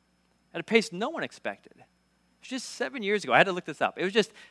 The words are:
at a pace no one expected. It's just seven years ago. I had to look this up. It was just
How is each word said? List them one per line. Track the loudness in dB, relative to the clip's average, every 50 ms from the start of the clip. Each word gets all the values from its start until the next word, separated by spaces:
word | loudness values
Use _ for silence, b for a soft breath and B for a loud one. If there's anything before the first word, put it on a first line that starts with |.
| _ _ _ _ _ _ _ _ _ _ -10
at | -10
a |
pace | -2 2 4 4 4 2
no | -4 -6 -6 -6
one | -6 -6 -8
expected. | -8 -8 -8 -8 -8 -8 -8 -14 -20 -20 -20 -20 _ _ _ _ _ _ _ _ _ _ _
It's | -14 -10
just | -10 -10 -10 -10 -8
seven | -8 -8 -6 -6 -6
years | -2 -2 -2 -2 2
ago. | 4
I | 6 6
had | 6
to | 6
look | 2 -6 -6
this | -8 -4 -2
up. | -2 -2 0 -2
It | -4
was | 0
just | 2 2 2 2 -2 B B B